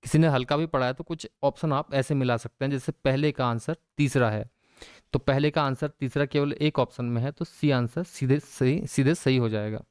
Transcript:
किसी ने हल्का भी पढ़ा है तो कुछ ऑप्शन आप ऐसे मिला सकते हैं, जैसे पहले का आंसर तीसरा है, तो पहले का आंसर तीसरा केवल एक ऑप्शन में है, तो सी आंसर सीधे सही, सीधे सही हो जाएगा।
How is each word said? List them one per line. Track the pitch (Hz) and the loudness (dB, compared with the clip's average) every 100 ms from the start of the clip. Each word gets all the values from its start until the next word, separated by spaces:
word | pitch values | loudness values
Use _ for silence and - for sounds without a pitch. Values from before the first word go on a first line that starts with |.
किसी | - 151 | 2 4
ने | 160 | 4
हल्का | 135 120 147 | 2 0 -2
भी | 160 | 0
पढ़ा | 139 127 | 0 -2
है | |
तो | 131 | -4
कुछ | - 165 - _ | -10 -12 -12 _
ऑप्शन | 139 135 160 | -4 -2 -2
आप | 139 147 | -2 -2
ऐसे | 139 131 143 | -2 0 0
मिला | 127 120 | 0 0
सकते | - _ 139 | -4 _ -4
हैं, | |
जैसे | 139 - | -4 -6
पहले | - 139 135 151 | -4 0 2 0
का | 143 123 | 0 -2
आंसर | 117 - 160 _ - | -2 -4 -8 _ 0
तीसरा | 143 131 117 | 2 4 2
है, | 107 110 _ _ _ - - _ | 0 -6 _ _ _ -20 -20 _
तो | 139 | -4
पहले | - 135 147 | 0 2 2
का | 147 | 0
आंसर | 143 131 151 | -2 -2 -6
तीसरा | - 131 143 139 | -4 -4 -2 0
केवल | 147 143 | 0 0
एक | 143 151 - | 0 0 0
ऑप्शन | 123 - 120 | -2 -2 -4
में | 120 | -2
है, | 127 | -2
तो | 147 170 | -6 -10
सी | - 151 | -2 2
आंसर | 131 120 - | 2 2 -2
सीधे | 180 - 131 139 | -8 -4 2 2
सही, | - - 127 147 - | 0 0 0 0 -2
सीधे | - 135 170 | 2 2 2
सही | - 131 | 2 2
हो | 117 | 2
जाएगा। | 107 104 110 - | -2 -4 -8 -12